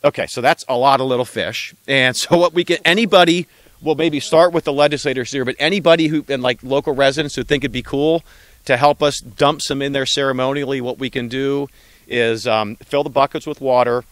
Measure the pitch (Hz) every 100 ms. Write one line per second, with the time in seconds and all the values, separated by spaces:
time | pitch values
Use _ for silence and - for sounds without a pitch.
0 | 143 135 82 - 127 170 - 123 135 135
1 | 131 123 123 107 90 117 - _ - 135
2 | 127 123 - 175 175 165 175 170 165 185
3 | 226 190 170 175 - _ _ _ 147 147
4 | 165 147 - 160 175 170 156 143 147 143
5 | 147 131 117 139 127 - 151 202 165 165
6 | 160 156 139 135 127 120 127 139 151 135
7 | 139 139 147 - 120 143 131 123 - 139
8 | 151 165 - - _ _ - 123 147 143
9 | 147 - - 98 147 156 - 139 139 139
10 | 131 - 135 127 131 143 135 139 123 -
11 | 131 127 120 127 139 143 139 _ _ _
12 | - 120 117 113 120 110 104 113 - 143
13 | 147 139 139 160 - 147 135 127 120 123
14 | -